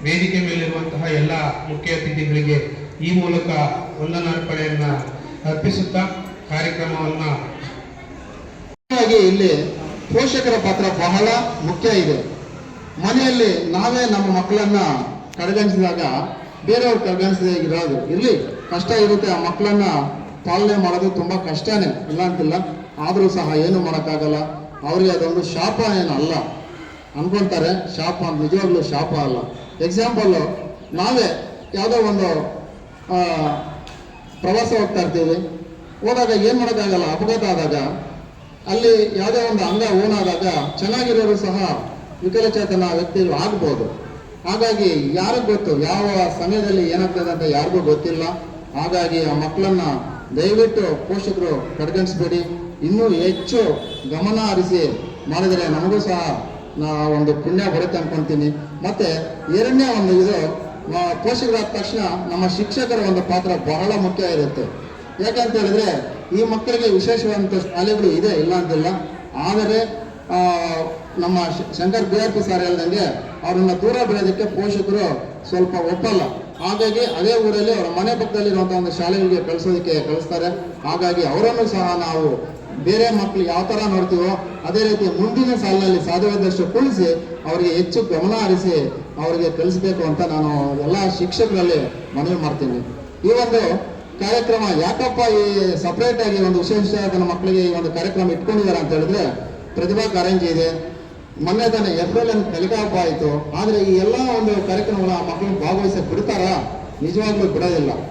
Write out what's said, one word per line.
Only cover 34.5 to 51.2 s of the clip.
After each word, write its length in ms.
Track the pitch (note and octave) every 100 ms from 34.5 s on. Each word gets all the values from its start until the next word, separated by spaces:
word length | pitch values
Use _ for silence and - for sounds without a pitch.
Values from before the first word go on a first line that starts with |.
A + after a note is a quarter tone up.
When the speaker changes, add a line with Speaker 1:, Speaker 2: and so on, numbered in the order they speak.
| G#3+ A#3 A3+
Speaker 2:
ಹೋಗ್ತಾ 200 | G3+ F#3
ಇರ್ತೀವಿ, 340 | E3 E3 D#3+ F3 - - - - - - G#3
ಹೋದಾಗ 220 | B3 A3+
ಏನ್ 280 | G#3 G#3+ B3+
ಮಾಡಕ್ಕಾಗಲ್ಲ, 540 | A#3 G#3+ G3+ F3+ D#3
ಅಪಘಾತ 320 | D#3+ G#3+ A3+
ಆದಾಗ 300 | G3+ F3 D#3 C#3+ C#3 - - - - - - - -
ಅಲ್ಲಿ 500 | G#3+ A#3 A3 G#3 G3
ಯಾವ್ದೋ 320 | G3 A#3+ A#3
ಒಂದು 140 | G#3
ಅಂಗ 400 | E3+ G3+ A3 F#3+
ಓನ್ 140 | G#3+ G#3+
ಆದಾಗ 280 | F#3 E3+ F#3+ D#3 C#3+ -
ಚೆನ್ನಾಗಿರೋರು 580 | G3 A#3+ A#3+ A3+ G#3+ G3+
ಸಹ 480 | F#3+ F#3+ F#3 - - - - -
ವಿಕಲಚೇತನ 640 | F3+ G#3+ A3 G#3+ F#3+ F#3 F3
ವ್ಯಕ್ತಿಗಳು 420 | E3 F3 G3 F3+
ಆಗ್ಬೋದು. 760 | D3+ G3+ G3+ D#3+ C3+ A2 - - - - - E3+
ಹಾಗಾಗಿ 680 | G#3+ A#3 G#3 F#3+ D3+ C#3 E3+
ಯಾರಿಗ್ 300 | G3+ B3 G#3+
ಗೊತ್ತು 360 | G3+ F3 C#3+
ಯಾವ 260 | D3+ F#3+ G#3 G3 F3 -
ಸಮಯದಲ್ಲಿ 520 | E3+ G#3 G3+ F#3+ E3+
ಏನಾಗ್ತದೆ 400 | F3 F#3 F3+ E3+
ಅಂತ 120 | D#3
ಯಾರಿಗೂ 360 | D#3+ D3 F3+ F#3
ಗೊತ್ತಿಲ್ಲ. 440 | D3 D3+ E3 D#3+ D#3+ F#3 - - - C#3+
ಹಾಗಾಗಿ 500 | E3 F3+ E3+ E3 D3+
ಆ 40 |
ಮಕ್ಕಳನ್ನ 460 | D3 D#3 - F#3+ F#3 D#3+ B2+ - - - C#3+
ದಯವಿಟ್ಟು 720 | F3+ A3 A3+ A3 F#3 D3 -
ಪೋಷಕರು 680 | G3